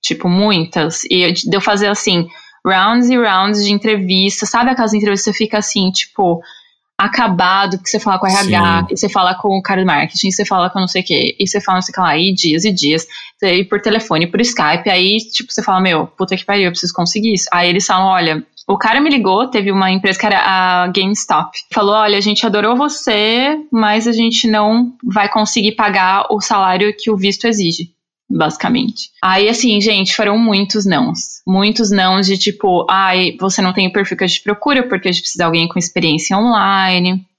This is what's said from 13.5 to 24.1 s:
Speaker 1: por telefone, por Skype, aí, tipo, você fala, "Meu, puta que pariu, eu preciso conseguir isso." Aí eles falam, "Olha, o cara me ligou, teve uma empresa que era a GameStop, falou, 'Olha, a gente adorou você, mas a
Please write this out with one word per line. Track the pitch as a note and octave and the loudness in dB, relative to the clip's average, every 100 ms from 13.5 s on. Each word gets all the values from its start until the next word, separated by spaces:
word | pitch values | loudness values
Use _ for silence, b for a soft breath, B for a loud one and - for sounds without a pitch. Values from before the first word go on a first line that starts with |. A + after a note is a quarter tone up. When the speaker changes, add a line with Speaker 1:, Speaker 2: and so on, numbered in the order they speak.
| F3+ | 0
Speaker 1:
por | F#3+ G3+ | 0 -2
telefone, | A3+ A3+ - D#3+ E3+ | 0 -2 0 -2 0
por | E3+ | 0
Skype, | A#3+ - D3+ E3+ G3+ | -2 0 0 0 0
aí, | F3+ F#3 G#3+ A3 | 2 2 0 -2
tipo, | - A#3+ | -8 -6
você | - | -6
fala, | G#3 F#3 | 0 0
"Meu, | F#3+ D#3+ E3 | 2 0 -2
puta | _ F#3+ A#3 | _ -6 -4
que | |
pariu, | - G3+ F#3 | -2 0 0
eu | |
preciso | F3 F3+ | -2 -6
conseguir | - E3+ G#3+ A3 | -4 -4 -2 0
isso." | G3 - | -2 0
Aí | F3 F3 | 0 2
eles | F3+ G3 | 2 0
falam, | F#3+ F#3+ | 2 2
"Olha, | F#3 E3 D#3 - - - | 2 0 -2 -6 -20 -4
o | G3 | -2
cara | A3 A#3+ | 2 2
me | D4+ | 2
ligou, | C#4 F#3+ F#3+ B3+ | 2 2 0 0
teve | B3 G3 | -2 0
uma | G3 F#3+ | 0 2
empresa | F#3 F#3+ F#3+ | 2 0 0
que | G#3+ | 2
era | G3 | 2
a | - F#3 F#3 F3+ F3+ | 2 2 2 2 0
GameStop, | F#3 F#3+ G#3 - E3 D#3 B - | 0 0 -2 0 -2 -2 B -6
falou, | - G3+ | 0 2
'Olha, | G#3+ G#3+ G3+ | 2 2 2
a | |
gente | G#3 G#3 A#3 | 0 0 0
adorou | G#3 G#3 B3 | 0 0 0
você, | D4 D4 - G#3+ G#3+ A#3 C#4 D4+ D4+ | 0 -2 -2 0 2 0 0 -2 -4
mas | A#3 G#3+ G#3+ | -2 0 0
a | A3+ | 0